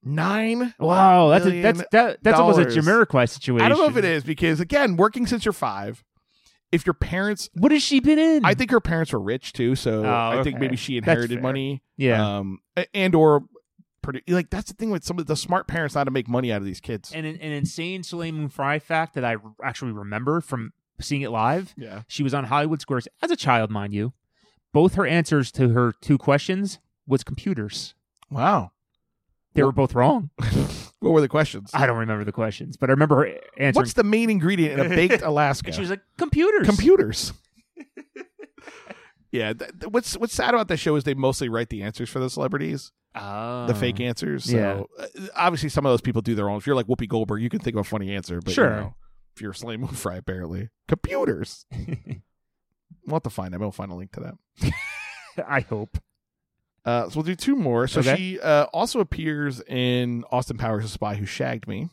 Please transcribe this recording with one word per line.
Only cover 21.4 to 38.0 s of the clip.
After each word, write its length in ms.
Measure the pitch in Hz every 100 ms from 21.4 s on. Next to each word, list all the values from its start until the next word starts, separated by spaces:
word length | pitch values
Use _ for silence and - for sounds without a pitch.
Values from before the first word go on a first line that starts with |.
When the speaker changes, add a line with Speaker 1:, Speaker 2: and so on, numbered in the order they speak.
| 113 165 190 -
Speaker 1:
Yeah. 260 | 113 98 110
Speaker 2:
She 140 | -
was 100 | 139
on 120 | 139
Hollywood 360 | 123 139 151 156
Squares 260 | - 131 - _
as 80 | 330
a 60 | 349
child, 340 | - 120 110
mind 220 | 107 101
you. 220 | 104 113 - _ _ _ _ _
Both 220 | 147 180
her 100 | 180
answers 460 | 160 170 165 151 127
to 180 | - 127
her 220 | 117 120 -
two 160 | - 139
questions 640 | - 143 - 190 202 - _ _ -
was 160 | 135
computers. 720 | - 147 - 151 104 - - _ _ _ _
Speaker 1:
Wow. 400 | 139 175 196 90 _ _ _ _ _ _ _ _
Speaker 2:
They 80 | -
Speaker 1:
Well 80 | 139
Speaker 2:
were 20 |
both 220 | 135 135 120
wrong. 340 | 131 269 151
Speaker 1:
<laughs> 60 | - 110 139 139 - - _
What 100 | -
were 80 | 160
the 60 | 139
questions? 420 | 151 151 107 101
Speaker 2:
I 140 | 151 131
don't 100 | 117
remember 280 | 113 107
the 60 | 104
questions, 440 | 110 113 104 - -
but 140 | 127
I 20 |
remember 240 | 135 151 139
her 100 | 120 73 - -
answering. 160 | 139 226
Speaker 1:
What's 120 | 359
the 100 | -
main 240 | 214 214 233
ingredient 500 | 208 160 190 156 135
in 140 | 160
a 20 |
Speaker 2:
<laughs> 0 |
Speaker 1:
baked 280 | 180 180 233
Alaska? 460 | 160 147 147 139 -
Speaker 2:
And 60 |
she 60 | 165
was 80 | 180
like, 140 | 196 _ -
"Computers." 480 | 339 285 359 427 202
Speaker 1:
Computers. 680 | 202 254 381 185 - - - _ _ _
<laughs> 380 | - 285 -